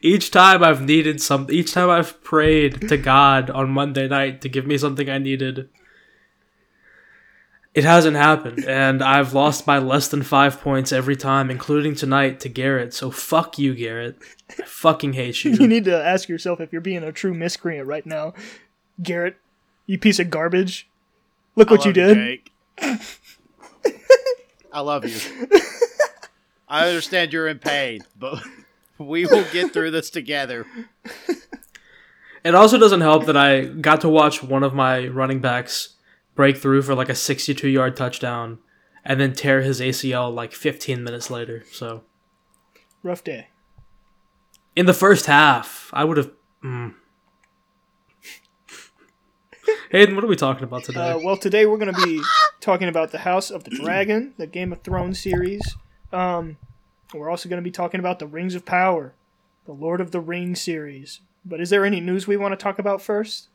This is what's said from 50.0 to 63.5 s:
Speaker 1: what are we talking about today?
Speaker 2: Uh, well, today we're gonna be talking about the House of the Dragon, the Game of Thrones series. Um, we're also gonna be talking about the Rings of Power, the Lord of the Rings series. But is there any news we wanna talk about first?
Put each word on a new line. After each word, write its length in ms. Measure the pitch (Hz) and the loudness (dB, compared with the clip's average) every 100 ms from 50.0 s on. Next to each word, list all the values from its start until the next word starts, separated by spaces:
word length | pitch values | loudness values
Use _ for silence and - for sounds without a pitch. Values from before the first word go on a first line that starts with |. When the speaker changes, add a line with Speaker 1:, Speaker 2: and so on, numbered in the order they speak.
| 202 196 | 4 4
Speaker 1:
what 80 | |
are 40 | 226 | -2
we 60 | |
talking 300 | 190 139 123 | 0 0 -2
about 180 | 127 123 | -6 -12
today? 280 | - 131 170 | -12 -8 -4
Speaker 2:
Uh, 100 | 165 | -4
well, 140 | 165 190 | -4 -4
today 300 | 196 202 214 | -2 2 4
we're 120 | 214 | 2
gonna 140 | 208 | -2
be 280 | 180 180 160 147 622 622 - | -2 -2 -2 0 2 2 0
talking 280 | - 185 185 | -2 -2 0
about 240 | 165 160 | -2 -4
the 60 | 156 | -6
House 320 | - 185 190 | -2 -2 -2
of 120 | - | -12
the 80 | - | -12
Dragon, 640 | 127 151 185 196 214 269 - | -10 -6 -2 0 -2 -4 -12
the 120 | 160 | -12
Game 240 | 175 180 | -8 -10
of 100 | 170 | -10
Thrones 380 | - 185 180 185 | -8 -6 -6 -8
series. 420 | 190 180 180 202 - - _ _ - | -4 -2 -2 -6 -10 -10 _ _ -10
Um, 460 | 185 180 175 165 156 - _ _ _ _ | -4 -4 -4 -8 -14 -20 _ _ _ _
we're 180 | 151 151 | -14 -8
also 180 | 175 175 | -8 -8
gonna 140 | 175 | -8
be 100 | 175 | -8
talking 260 | 180 175 185 | -8 -6 -4
about 200 | 180 180 | -6 -6
the 80 | 151 | -10
Rings 280 | 151 185 | -10 -8
of 100 | 180 | -8
Power, 500 | - 180 185 175 143 _ _ _ _ _ - | -4 0 0 0 -6 _ _ _ _ _ -20
the 60 | |
Lord 280 | 143 160 175 | -10 -6 -4
of 100 | 180 | -4
the 80 | 175 | -6
Rings 400 | 160 175 180 180 | -8 -8 -8 -8
series. 600 | - 160 147 139 139 - _ _ | -6 -8 -10 -16 -20 -20 _ _
But 160 | 185 165 | -16 -10
is 100 | 175 | 0
there 140 | 202 | 2
any 160 | 196 196 | 2 -2
news 260 | 175 185 190 | -2 -4 -2
we 100 | 202 | -2
wanna 200 | 202 190 | -2 -4
talk 220 | 202 196 | -6 -4
about 240 | 202 196 | -4 -4
first? 460 | - 208 214 - - | -4 -4 -4 -10 -16